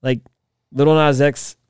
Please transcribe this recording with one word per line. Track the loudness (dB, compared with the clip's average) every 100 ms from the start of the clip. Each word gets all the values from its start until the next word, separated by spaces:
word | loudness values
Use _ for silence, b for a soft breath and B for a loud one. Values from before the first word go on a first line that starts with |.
like, | -4 -6 _ _ _ _ _
Lil | 0 2
Nas | 2 2 2
X | 0 -2 -14 -16